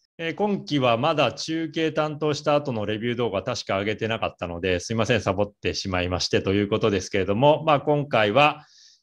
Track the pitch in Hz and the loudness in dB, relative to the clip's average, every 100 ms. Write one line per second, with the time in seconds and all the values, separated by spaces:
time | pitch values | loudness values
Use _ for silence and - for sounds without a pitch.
0 | _ - 165 151 208 196 - 143 127 113 | _ -10 -8 -2 -2 -2 -2 0 2 2
1 | 147 156 123 - - 160 160 147 160 156 | 2 2 0 0 -6 -6 -4 -2 -2 0
2 | 151 147 151 147 156 147 147 113 101 110 | -4 -2 -2 -2 2 0 0 -4 -2 -2
3 | 120 120 117 95 - 113 - 98 101 104 | -2 -2 0 -2 -4 -6 -2 -2 0 -2
4 | 110 113 90 - 87 85 92 90 - 113 | -2 -2 -4 -6 -8 -2 0 0 0 -2
5 | 107 117 104 95 101 _ 92 80 98 92 | 2 2 2 0 -2 _ -6 -4 -4 -2
6 | 87 90 - 107 98 98 101 107 113 98 | 0 -2 0 0 2 0 2 2 2 0
7 | - 101 92 101 147 151 160 143 151 147 | 0 -2 0 4 4 4 2 2 2 0
8 | 143 127 107 117 147 - - - - _ | 2 2 4 4 4 0 -14 -20 -20 _